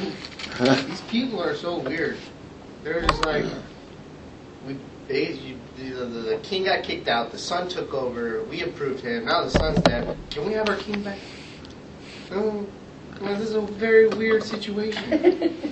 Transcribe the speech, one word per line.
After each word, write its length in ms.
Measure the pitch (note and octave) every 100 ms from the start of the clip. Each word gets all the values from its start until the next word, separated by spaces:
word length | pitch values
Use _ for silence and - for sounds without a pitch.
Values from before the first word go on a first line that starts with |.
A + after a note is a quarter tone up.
| - - - - - -
These 420 | B2+ C3+ - - -
people 320 | A#3 B3+ G3
are 100 | D#3+
so 260 | - F3 E3
weird. 360 | C3+ D#3 C3+ A2 - - - - - - D3
They're 160 | E3
just 240 | E3 D#3 D#3
like, 180 | D3+ - - - - - - - - - - - - C3+
"We, 100 | C3+ - - -
they, 240 | C3+ D#3+
you, 240 | C3+ C3+ A#2+ B2 B2
the, 300 | C3 B2+ A#2+
the, 0 |
the 320 | A2+ A2 -
king 220 | - F#3+ F#3+
got 180 | F3
kicked 240 | F3+ E3 -
out, 240 | A#2 -
the 60 | -
son 280 | - F3 -
took 280 | D3+ - C3
over, 480 | B2 A#2 A#2 A2
we 180 | - D#3+
approved 400 | - - - -
him, 220 | A#2+ A#2 A#2+
now 180 | E3+
the 60 | -
son's 320 | E3 D#3+ D#3+
dead. 340 | D3 A#2+ - - -
Can 160 | A3 G3+
we 80 |
have 160 | A3 G#3
our 60 | F#3
king 240 | G#3+ G3+
back?" 160 | G3+ F#3+ - - - - - - - - - - -
No. 380 | F#3+ G#3+ G#3 G3+ - - - - -
Well, 160 | G3+ G3+
this 100 | A3
is 60 | G#3+
a 60 |
very 460 | G3+ G3 A3+ A3 A3
weird 360 | G3+ A3 A3
situation. 1120 | - G#3 G#3+ G3+ G#3+ - A#3+ D#4 F4+ - E4+ - D4